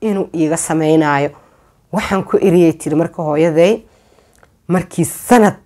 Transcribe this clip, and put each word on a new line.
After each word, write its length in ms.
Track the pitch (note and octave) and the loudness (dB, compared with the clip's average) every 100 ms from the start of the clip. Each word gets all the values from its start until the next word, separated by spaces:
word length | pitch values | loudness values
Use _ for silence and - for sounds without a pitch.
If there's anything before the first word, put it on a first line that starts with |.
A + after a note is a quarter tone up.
inuu 280 | A3 G3 D#3 | -6 -4 -4
iiga 220 | D#3+ D#3 D#3+ | -2 -2 -2
samaynaayo. 760 | - D#3+ D#3 D#3+ D3+ C#3+ C#3+ - _ _ _ _ _ | -2 0 2 2 2 0 -2 -8 _ _ _ _ _
Waxaan 320 | - - F#3+ | -8 -4 -4
ku 120 | - G#3 | -2 0
iriyay 360 | G3 F3 E3 | 2 4 2
tiri 240 | D#3+ D3 D#3 | 0 -4 -2
marka 260 | E3+ - | -4 -6
hooyaday, 600 | D#3 D3 E3 D#3 F3 A3+ - _ _ _ _ _ _ _ - | -4 0 0 2 2 0 -6 _ _ _ _ _ _ _ -4
markii 360 | F3+ - - | -4 -4 -4
sanad 500 | D#3 - - B3 G#3 - | -6 -6 2 4 4 0